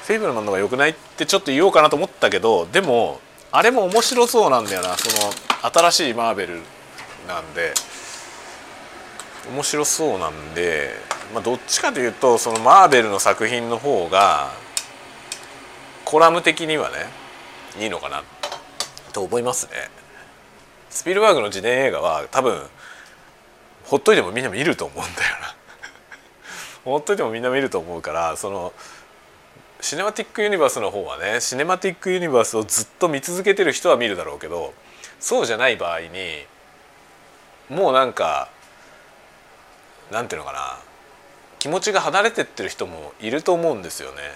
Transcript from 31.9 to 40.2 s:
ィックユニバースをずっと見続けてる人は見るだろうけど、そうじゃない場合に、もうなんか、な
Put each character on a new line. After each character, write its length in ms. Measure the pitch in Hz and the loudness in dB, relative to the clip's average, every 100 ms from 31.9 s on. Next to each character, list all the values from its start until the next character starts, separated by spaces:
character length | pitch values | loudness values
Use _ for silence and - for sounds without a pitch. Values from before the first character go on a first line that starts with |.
ィ 20 | |
ッ 40 | 175 | -4
ク 140 | 190 | -4
ユ 80 | 185 | -2
ニ 100 | 175 | 2
バ 120 | 127 | 4
ー 40 | |
ス 120 | 107 113 | 4 0
を 80 | |
ず 200 | 107 - | -2 -4
っ 20 | - - | -4 -2
と 100 | 175 | -2
見 120 | 139 | 0
続 220 | 160 175 | -4 -2
け 100 | 196 | 0
て 80 | 196 | 2
る 100 | 170 | 2
人 180 | 123 175 | 2 2
は 60 | 131 | 4
見 120 | 117 | 2
る 80 | 92 | -2
だ 80 | |
ろ 100 | 78 | -8
う 40 | 73 | -10
け 100 | 80 | -8
ど、 240 | 85 71 - - - - - | -8 -8 -12 -20 -20 -20 -12
そ 220 | - 247 | -2 0
う 40 | 131 | 0
じ 60 | |
ゃ 40 | 113 | 2
な 120 | 127 | 2
い 80 | 107 | 2
場 160 | 87 | -4
合 80 | 82 | -4
に、 460 | 82 95 90 76 69 - - - - - - - - - - - - | -8 -10 -10 -10 -14 -20 -20 -20 -20 -20 -20 -20 -20 -20 -20 -20 -10
も 220 | 147 180 | 0 4
う 20 | |
な 120 | 131 | 4
ん 80 | 127 | 2
か、 360 | - 82 71 - - - - - - - - - - - - - - - - - | 0 -2 -2 -6 -14 -20 -20 -20 -20 -20 -20 -20 -20 -20 -20 -20 -20 -20 -20 -8
な 120 | 110 | -8